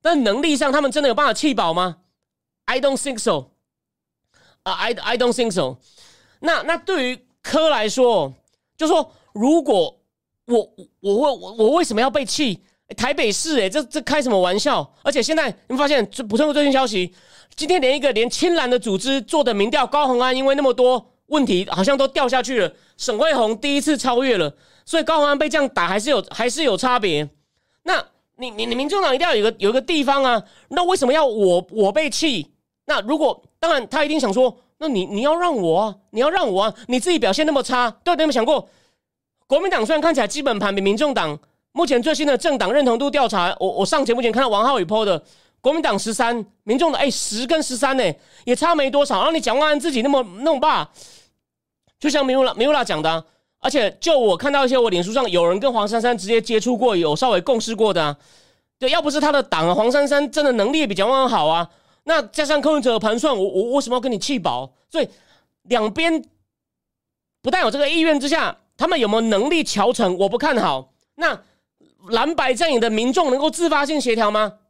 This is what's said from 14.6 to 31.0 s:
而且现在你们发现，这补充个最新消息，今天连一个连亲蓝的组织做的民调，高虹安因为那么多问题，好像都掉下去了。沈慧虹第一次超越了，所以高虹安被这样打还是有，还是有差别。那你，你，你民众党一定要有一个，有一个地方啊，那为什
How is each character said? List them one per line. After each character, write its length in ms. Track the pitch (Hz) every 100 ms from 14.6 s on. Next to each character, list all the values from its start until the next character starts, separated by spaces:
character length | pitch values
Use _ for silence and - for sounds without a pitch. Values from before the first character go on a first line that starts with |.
| 294 214 143 _
而 80 | 285
且 140 | 285
现 100 | 226 320
在 120 | 269
你 240 | - _
们 40 | 254
发 100 | 285
现， 180 | 285 202
这 100 | -
补 140 | 220
充 100 | 226
个 80 | 302
最 100 | 285
新 100 | 285
消 120 | 269
息， 300 | 262 202 180 _ _ - _
今 140 | - 302
天 100 | 359
连 160 | 254
一 60 | 285
个 100 | 269
连 180 | 214 240
亲 240 | - 359
蓝 160 | 339 254
的 80 | 247
组 200 | 226 190
织 240 | 254 269
做 200 | - 320
的 120 | 247
民 180 | 208 208
调， 160 | 294 247
高 200 | 285 277
虹 120 | 240
安 160 | 254
因 100 | 254
为 100 | 269
那 60 | 277
么 120 | 269
多 400 | 254 247 254 _ _ _
问 180 | 302
题， 200 | 262 180 202
好 120 | 170
像 160 | 190 277
都 80 |
掉 220 | 269 302 262
下 160 | 254
去 160 | 226 247
了。 140 | 165 - _ _
沈 200 | - 214
慧 160 | 220
虹 240 | 226 220 226
第 200 | 285 285
一 40 |
次 140 | 294
超 280 | 277 254 240
越 140 | 269 208
了， 140 | 151 - _ _
所 140 | - 330
以 40 |
高 160 | 320 320
虹 80 | 285
安 100 | 285
被 100 | 302
这 100 | 311
样 120 | 269
打 180 | - 170
还 120 | 196
是 100 | 233
有， 160 | - 190
还 180 | - 240
是 140 | 262
有 120 | 294
差 240 | 185 254 247
别。 300 | 208 147 151 _ _ _ _ _
那 200 | 330 320 - _ _ _
你， 120 | 247
你， 160 | 208
你 80 | 226
民 160 | 240 285
众 120 | 392
党 100 | 339
一 40 | 262
定 60 |
要 100 | 339
有 40 | 240
一 40 |
个， 120 | 214 226
有 100 | 196
一 40 |
个 60 | 254
地 240 | 262 320
方 200 | 262 277
啊， 200 | 262 226 - _ _
那 140 | 311
为 140 | 359
什 80 | 370